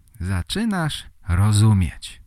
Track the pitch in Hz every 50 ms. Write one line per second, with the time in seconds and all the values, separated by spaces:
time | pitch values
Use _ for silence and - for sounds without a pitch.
0 | _ _ - - 87 92 98 90 - - - 196 233 226 196 180 160 147 - -
1 | - - - - - - 87 87 101 107 107 104 110 110 107 95 90 76 - -
2 | - - - - -